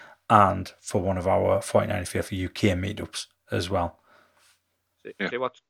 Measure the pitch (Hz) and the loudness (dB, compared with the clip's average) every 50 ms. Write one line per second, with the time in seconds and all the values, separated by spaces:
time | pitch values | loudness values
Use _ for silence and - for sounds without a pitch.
0 | - - - _ _ - 117 104 101 95 95 92 90 - - _ - - - 101 | -20 -20 -20 _ _ 6 6 8 8 6 4 -2 -6 -10 -14 _ -10 -4 -4 -2
1 | 90 98 92 92 87 95 92 95 92 95 95 98 - - - 104 101 101 101 95 | 0 0 -2 -2 0 0 0 2 2 2 0 0 0 0 0 0 2 2 -2 -4
2 | 92 - - 92 - - 101 92 92 90 - - - 101 90 90 92 98 - - | -6 -4 -4 -6 -4 -4 -6 -6 -6 -6 -2 0 2 2 2 2 -2 -6 -6 -8
3 | - - - - - - _ _ _ _ - - 85 90 98 90 87 85 - _ | -10 -10 -10 -12 -12 -12 _ _ _ _ -4 -4 -4 -2 -2 -2 -2 -4 -6 _
4 | _ _ _ _ _ _ _ _ _ _ _ _ _ _ _ _ _ _ _ _ | _ _ _ _ _ _ _ _ _ _ _ _ _ _ _ _ _ _ _ _
5 | - 107 - - 98 - 123 123 131 123 - _ _ | -20 -20 -10 -8 -8 -6 -4 -4 -6 -6 -8 _ _